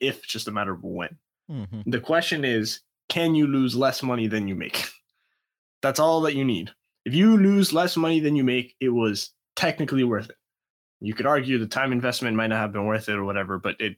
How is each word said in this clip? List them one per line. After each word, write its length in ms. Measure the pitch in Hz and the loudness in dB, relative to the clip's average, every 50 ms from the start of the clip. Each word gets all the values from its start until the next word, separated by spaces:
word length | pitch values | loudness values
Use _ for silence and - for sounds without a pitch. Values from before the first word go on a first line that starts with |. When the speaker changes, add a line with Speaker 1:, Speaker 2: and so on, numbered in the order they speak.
Speaker 1:
if, 160 | 131 135 120 - | -4 -4 -4 -6
it's 80 | - - | -8 -10
just 200 | - 110 - 107 | -10 -10 -8 -8
a 40 | |
matter 220 | 104 104 104 98 90 | -6 -4 -4 -4 -6
of 100 | 85 - | -8 -10
when. 320 | 92 90 87 87 80 - - _ _ _ _ _ - | -10 -8 -8 -8 -10 -12 -16 _ _ _ _ _ -12
Speaker 2:
Mm-hmm. 380 | 156 131 101 95 107 107 104 - | -10 -10 -10 -10 -10 -10 -6 -4
Speaker 1:
The 100 | 123 117 | -4 -4
question 440 | - - 165 220 220 - 185 151 139 | -2 0 0 0 0 0 -2 -2 0
is, 340 | 127 120 110 107 110 - - - _ _ _ _ - | 0 0 0 0 -2 -6 -10 -14 _ _ _ _ -6
can 260 | - 170 170 165 160 | -4 0 0 2 2
you 100 | 156 151 | 4 2
lose 300 | 139 139 135 131 123 113 | 2 2 2 0 0 0
less 260 | 123 135 131 123 - | 0 0 0 0 -2
money 240 | - 127 123 120 113 107 | -2 -2 -2 -2 -2 -2
than 200 | 110 107 101 98 | -2 -2 -2 -2
you 80 | 95 | -4
make? 340 | 87 82 - - - - - - - _ _ _ _ _ _ _ | -4 -6 -6 -6 -6 -8 -8 -12 -16 _ _ _ _ _ _ _
<laughs> 460 | _ _ _ _ _ _ _ _ _ - | _ _ _ _ _ _ _ _ _ -2
That's 160 | 139 123 147 | -2 2 2
all 220 | 156 160 165 165 | 2 4 4 4
that 140 | 160 151 147 | 2 0 0
you 80 | 135 135 | 0 0
need. 260 | 127 113 85 87 107 - _ _ _ _ _ - | 0 0 -2 -4 -8 -14 _ _ _ _ _ -6
If 80 | 113 127 | -2 2
you 240 | 165 196 220 226 214 | 6 6 8 8 8
lose 340 | 190 196 202 202 190 - | 6 6 6 4 4 2
less 240 | 151 160 180 175 - | 2 2 2 2 2
money 240 | 170 165 160 165 160 | 0 2 2 2 2
than 160 | 151 147 151 | 2 2 2
you 80 | 143 131 | 2 2
make, 320 | 123 123 127 120 - _ - | 2 2 0 -2 -4 _ -2
it 100 | 131 127 | 0 0
was 420 | 120 120 113 110 104 - - - _ _ _ _ _ | 2 2 2 2 0 -2 -6 -10 _ _ _ _ _
technically 480 | - - 165 - - 156 131 143 131 127 | -2 -2 0 0 -2 -4 -2 0 0 2
worth 260 | 120 113 104 107 - | 2 0 -2 -4 -8
it. 60 | - _ _ _ _ _ _ _ _ _ _ _ _ - | -14 _ _ _ _ _ _ _ _ _ _ _ _ -10
You 120 | - 107 110 | -8 -8 -6
could 120 | - 123 | -2 0
argue 320 | 139 151 143 127 131 131 117 | 0 0 0 0 0 0 0
the 80 | 110 | -2
time 280 | 107 - 131 135 135 127 | -2 -2 -2 -2 0 0
investment 420 | 120 120 123 120 - 127 117 110 | 0 0 -2 -2 -2 -2 -2 0
might 120 | 110 110 110 | 0 0 0
not 100 | 110 110 | 0 0
have 140 | 110 107 98 | -2 -2 -4
been 120 | 104 101 | -2 -2
worth 220 | 107 107 107 - - | 0 -2 -2 -2 -4
it 80 | 104 | -4
or 80 | 101 98 | -4 -2
whatever, 340 | 101 98 101 98 90 95 92 | -4 -4 -4 -4 -4 -4 -4
but 220 | - 98 87 - | -4 -4 -4 -4
it, 160 | 113 104 95 | -4 -6 -4